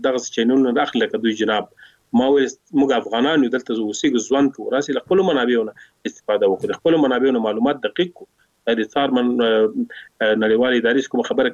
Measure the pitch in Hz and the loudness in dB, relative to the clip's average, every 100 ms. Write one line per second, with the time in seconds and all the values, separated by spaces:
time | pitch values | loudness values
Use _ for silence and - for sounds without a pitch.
0 | 135 127 - - 117 135 131 120 - 117 | -2 -2 -4 -2 2 4 2 0 -2 -2
1 | 110 107 113 107 107 107 104 _ - _ | -2 0 -2 0 0 0 -4 _ -20 _
2 | _ 120 131 143 123 - _ 143 139 120 | _ 0 4 2 2 -4 _ 0 2 0
3 | 104 113 143 160 120 123 - 113 107 101 | -2 0 2 2 2 -2 -4 -4 -4 -2
4 | 151 120 107 135 139 123 107 131 143 127 | 0 0 0 2 0 -2 -4 -4 -2 -6
5 | - 190 185 139 120 120 104 - - _ | 0 0 2 0 0 0 -2 -8 -20 _
6 | - - - 104 101 95 101 - 165 160 | -12 -10 -4 0 0 0 -4 -4 0 2
7 | 139 123 135 120 110 107 127 135 - - | 2 2 0 0 -2 -2 -2 -2 -6 -4
8 | 180 - - _ _ _ - 113 107 143 | -6 -8 -20 _ _ _ -4 -2 -2 -2
9 | 139 127 123 120 113 110 110 127 117 - | 0 0 0 0 2 2 2 0 -8 -10
10 | - - 110 110 110 110 127 123 117 135 | -20 -4 0 0 2 2 2 2 2 0
11 | 131 123 117 131 123 | -2 -4 -2 0 0